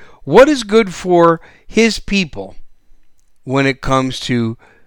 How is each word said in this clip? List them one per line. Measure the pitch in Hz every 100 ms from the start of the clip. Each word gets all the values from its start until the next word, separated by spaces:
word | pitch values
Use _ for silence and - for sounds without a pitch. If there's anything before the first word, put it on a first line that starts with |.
| - _
what | 135 185 285
is | 269
good | 208 220 196
for | 165 185 175 170 165 - _ -
his | 214 226 -
people | - 196 175 101 95 - - _ _ - - _ _ _ -
when | 135 135
it | 131
comes | 139 131 131 -
to | - 123 113 120 _ _